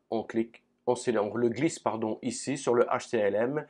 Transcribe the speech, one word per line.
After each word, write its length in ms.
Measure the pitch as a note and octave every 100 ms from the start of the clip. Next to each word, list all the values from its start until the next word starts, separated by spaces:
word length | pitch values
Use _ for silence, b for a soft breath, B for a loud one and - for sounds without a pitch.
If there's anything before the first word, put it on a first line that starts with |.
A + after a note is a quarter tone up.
| -
on 140 | A2
clique, 400 | - A2+ A2+ - _ _ -
on, 80 | A#2+
sé-, 200 | - A2
on 160 | G#2 A2
le 140 | A#2+
glisse, 280 | A2+ D#3+ -
pardon, 400 | A#2 A2 A2 G#2+
ici 340 | B2+ A2 - C3
sur 160 | C#3
le 120 | A#2+ A#2
H 260 | B2 -
T 80 | A2+
M 160 | G2+ G2+
L, 320 | A#2+ D3+ D3